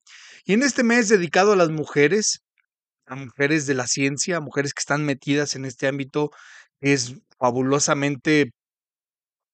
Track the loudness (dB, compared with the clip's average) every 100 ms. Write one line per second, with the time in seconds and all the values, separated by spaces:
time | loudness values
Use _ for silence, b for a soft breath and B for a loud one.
0 | -12 B B B 0 2 2 2 2 2
1 | 4 2 4 2 4 4 2 0 -2 2
2 | 2 2 -2 -6 _ _ _ _ _ _
3 | -16 -14 -14 -2 0 0 0 -2 -2 -2
4 | -2 -2 -4 -4 -4 -6 -6 -6 -4 -2
5 | -2 -4 -2 -2 -2 -6 -10 -4 -4 -4
6 | -4 -4 -4 B B B B _ 0 0
7 | -2 -12 _ _ -2 0 0 0 0 0
8 | -2 -2 0 2 0 -4 _ _ _ _
9 | _ _ _ _ _